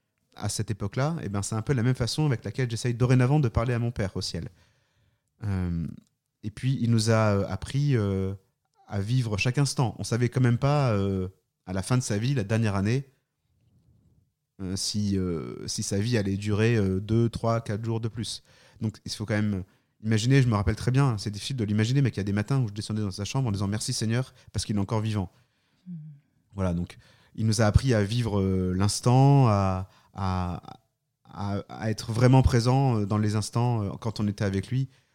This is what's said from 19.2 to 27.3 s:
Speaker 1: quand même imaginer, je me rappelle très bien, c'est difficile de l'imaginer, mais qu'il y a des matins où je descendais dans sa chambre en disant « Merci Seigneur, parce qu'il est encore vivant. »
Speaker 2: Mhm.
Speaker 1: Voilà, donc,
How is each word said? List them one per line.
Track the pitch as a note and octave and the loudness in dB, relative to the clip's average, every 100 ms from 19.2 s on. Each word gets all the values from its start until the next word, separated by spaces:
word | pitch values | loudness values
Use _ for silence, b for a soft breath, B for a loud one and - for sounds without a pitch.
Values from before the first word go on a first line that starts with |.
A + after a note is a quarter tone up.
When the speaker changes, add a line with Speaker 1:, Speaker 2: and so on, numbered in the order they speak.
| G#2+ | -4
Speaker 1:
quand | |
même | G#2+ G#2+ F#2+ F2 _ _ _ | -2 0 -2 -6 _ _ _
imaginer, | A2 A2 A#2+ C#3 | 0 2 4 4
je | B2 | 4
me | |
rappelle | G#2 G2+ | 2 0
très | G#2 B2 | 0 0
bien, | C3 C#3 G#2 | 2 2 0
c'est | G#2+ | -6
difficile | G2+ - | -8 -8
de | C3 | -4
l'imaginer, | G#2 G#2+ G#2+ C#3 | 0 2 2 2
mais | B2 | 2
qu'il | - | 0
y | |
a | |
des | G2 | -2
matins | G#2 G#2 C#3 | -2 0 0
où | A2 | -2
je | |
descendais | G#2 - G#2+ | -4 -6 -4
dans | G#2 | -4
sa | G2 | -4
chambre | G2+ C3+ B2 | -4 -2 -2
en | |
disant « | G2+ G2 | -2 -2
Merci | G#2+ - | -2 -4
Seigneur, | - A2 A#2+ C3 b b | -4 -2 -2 -4 b b
parce | - | -8
qu'il | - | -2
est | G#2 | -2
encore | G2 A2+ | 0 -2
vivant. » | A2 G#2+ F2+ - _ _ _ _ F3+ | 0 -2 -4 -10 _ _ _ _ -16
Speaker 2:
Mhm. | E3 D3+ C#3+ _ _ _ | -16 -16 -20 _ _ _
Speaker 1:
Voilà, | G2+ F#2 | -4 -2
donc, | F2 F2 - b b b | -2 -4 -10 b b b